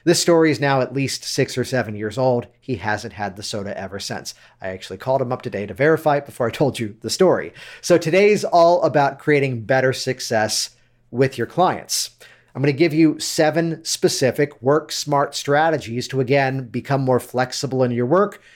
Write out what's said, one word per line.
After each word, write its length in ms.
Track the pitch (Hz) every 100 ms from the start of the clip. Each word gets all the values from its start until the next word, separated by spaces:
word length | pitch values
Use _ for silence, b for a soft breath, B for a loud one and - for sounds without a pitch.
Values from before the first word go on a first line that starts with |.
This 160 | 160 165
story 320 | - 165 160
is 80 | 127
now 220 | 143 135
at 120 | 127
least 300 | 131 135 -
six 340 | - - 127 127
or 60 |
seven 320 | 120 127 110 104
years 220 | 107 107
old. 300 | 131 120 - _
He 160 | - 107
hasn't 380 | 107 107 113
had 240 | - 101 95
the 60 |
soda 340 | - 107 98 -
ever 200 | 95 98
since. 360 | - 98 - - b b
I 60 | 95
actually 300 | 95 - 98
called 240 | 131 135
him 100 | 123
up 100 | 123
today 240 | 120 98 101
to 80 |
verify 440 | 98 147 156 156 143
it 80 | -
before 220 | - 117
I 40 |
told 260 | - 139 120
you 200 | 107 -
the 100 | 110
story. 440 | - 185 107 78 - B B
So 180 | - 165
today's 460 | 160 180 208 202
all 380 | - 170 170 175
about 380 | 156 147 139 -
creating 440 | - 143 135 120
better 300 | 107 131 131
success 760 | 127 131 123 - 113 107 - - _ _ _ _
with 280 | 120 135 120
your 100 | 117
clients. 640 | - 175 101 - - - _ b b b 131
I'm 60 |
gonna 100 | 143
give 220 | 135 170
you 260 | 151 156 156
seven 640 | - - 156 156 165 156
specific 800 | - - 175 - 127 135 143 -
work 300 | 123 147 151
smart 420 | - 147 143 143
strategies 760 | - - 143 165 147 110 120 -
to, 120 | 135
again, 440 | 123 139 131 135 120
become 360 | 120 - 139
more 180 | 131 123
flexible 640 | - 123 123 - 131 131
in 60 | 127
your 160 | 120 123
work 340 | 175 202 - b